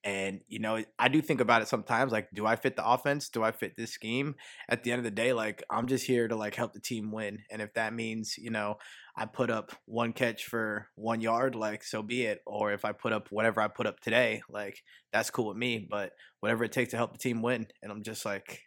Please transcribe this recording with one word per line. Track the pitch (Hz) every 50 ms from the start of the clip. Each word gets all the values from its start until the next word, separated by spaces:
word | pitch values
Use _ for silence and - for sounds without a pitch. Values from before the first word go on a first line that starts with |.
| -
And, | 101 98 98 95 98 98 95 -
you | _ 110 107
know, | 110 110 110 113 110 - _ -
I | 123 131
do | 135 156
think | 147 - 151 117
about | 123 107 120 113
it | 110 -
sometimes, | - 113 104 - 120 113 135 135
like, | 113 107 101 -
do | - 101 104
I | 107 117
fit | - - 131 -
the | - - 110
offense? | 123 127 - 143 143 147 - -
Do | - 117
I | 110 113
fit | 110 - - 90 -
this | - 117 -
scheme? | - - - 110 117 131 139 151 139 - - - - - - -
At | 117 117 -
the | 120
end | 123 123
of | 120
the | 113
day, | 101 113 117 127
like, | 127 113 110 107 104 - - -
I'm | - 113 120 123
just | 135 123 -
here | - 127 120 117 110
to, | 117
like, | 110 107 107 104
help | - 120 110 -
the | 101
team | - - 123 110 107 107
win. | 107 110 107 101 104 107 104 _
And | 104 110
if | 107 104 _
that | 117 113 110
means, | 113 117 113 110 110 113 110 - - -
you | 113 120
know, | 113 110 104 104 107 - - - - - - - _
I | - 113
put | 107 - - 123 113
up | 113 110 - - - - _
one | - 113 117 120 117
catch | 117 - 131 117 110 - -
for | - - 117 110 107 104 104 104 - _
one | - 107 113 113 113
yard, | 113 113 113 117 131 135 120
like, | 113 110 107 104 107
so | - - - 110 107
be | 107 120 127
it. | 120 110 104 - _
Or | - 104 104 104 104
if | 101 101 -
I | 107
put | 104 - - 113
up | 110 107 - -
whatever | 101 107 110 113 101 110
I | 107
put | 104 - - 117 107
up | - -
today, | - 117 110 123 123 113 107 104 - -
like, | - 104 104 101 - - _ - - - _ _
that's | - 107 110 -
cool | - - 117 107
with | 95
me. | 110 123 123 117 110 95 -
But | 104 104 98 87 - - - - _ _
whatever | - 110 117 113
it | 117 110
takes | - 131 120 -
to | -
help | 117 120 113
the | - -
team | - 131 117 113
win. | 110 120 127 113 113 - - _
And | - 104
I'm | 104 107 101
just | 113 110 - -
like | 107 101 98 - - - - -